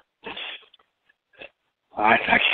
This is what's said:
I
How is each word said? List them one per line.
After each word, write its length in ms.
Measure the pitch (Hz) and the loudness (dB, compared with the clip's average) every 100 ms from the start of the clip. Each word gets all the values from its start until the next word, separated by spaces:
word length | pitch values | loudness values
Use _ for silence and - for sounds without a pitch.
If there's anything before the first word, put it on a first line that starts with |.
| _ _ - - - - - _ _ _ _ _ _ - - _ _ _ _ - | _ _ -16 -14 -14 -16 -20 _ _ _ _ _ _ -20 -20 _ _ _ _ 0
I 420 | 107 113 - - - | 2 4 2 0 4